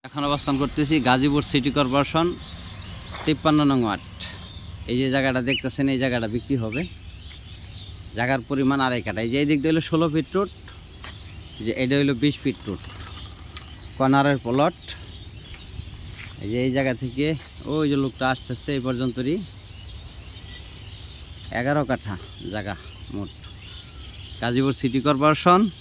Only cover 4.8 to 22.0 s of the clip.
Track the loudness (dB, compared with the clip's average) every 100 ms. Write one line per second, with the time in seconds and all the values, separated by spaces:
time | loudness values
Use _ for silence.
4.8 | -2 0 4 4 4 2 0 0 -2 0
5.8 | 2 2 2 2 0 -2 0 0 0 -2
6.8 | -4 -8 -14 -14 -14 -14 -16 -16 -14 -14
7.8 | -14 -14 -8 -2 2 2 0 2 2 4
8.8 | 4 2 -2 -2 0 2 4 4 4 2
9.8 | 2 2 4 2 0 -2 -2 -6 -16 -16
10.8 | -18 -16 -14 -14 -14 -14 -14 -6 -2 0
11.8 | 4 6 4 4 2 2 -2 -2 -6 -8
12.8 | -8 -14 -14 -12 -14 -14 -14 -14 -14 -16
13.8 | -14 0 6 6 6 4 2 4 2 0
14.8 | -14 -12 -14 -14 -14 -16 -16 -16 -12 -12
15.8 | -12 -14 -14 -12 -14 -8 -2 0 2 4
16.8 | 2 0 -4 0 0 0 -6 -12 -4 0
17.8 | 2 2 0 0 0 0 -4 -8 -2 -2
18.8 | 0 0 0 0 0 -2 -4 -14 -16 -16
19.8 | -14 -14 -14 -16 -16 -16 -14 -14 -16 -16
20.8 | -16 -14 -16 -16 -16 -16 -6 -2 2 2
21.8 | 2 -2